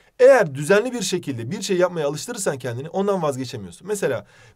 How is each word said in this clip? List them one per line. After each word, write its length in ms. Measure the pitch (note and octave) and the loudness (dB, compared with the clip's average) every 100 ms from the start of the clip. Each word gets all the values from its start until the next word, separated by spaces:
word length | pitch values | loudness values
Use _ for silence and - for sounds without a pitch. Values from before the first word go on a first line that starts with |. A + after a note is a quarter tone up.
| _ - | _ 6
eğer 360 | B3+ C4 E3 C3+ | 8 8 4 -2
düzenli 380 | D3 G3+ B3 | 2 2 2
bir 80 | A#3+ | -4
şekilde 500 | F#3+ F3+ D3+ A#2 A2+ | -4 -4 -4 -6 -6
bir 100 | G#3 | -6
şey 160 | G3 F3+ | -2 0
yapmaya 300 | F3+ E3+ D3 | 0 0 -4
alıştırırsan 500 | D3 - A#3 F#3+ C#3 | -4 -8 -6 -4 -4
kendini 320 | B2+ A#2 D3 | -6 -8 -6
ondan 320 | F#3+ G3+ F#3+ | -4 0 0
vazgeçemiyorsun. 680 | D3+ C3 B2+ A#2 F2+ - F#3+ | -2 -4 -6 -10 -14 -14 -8
Mesela 380 | G#3 D#3+ A2+ - _ - | -4 -2 -4 -8 _ -20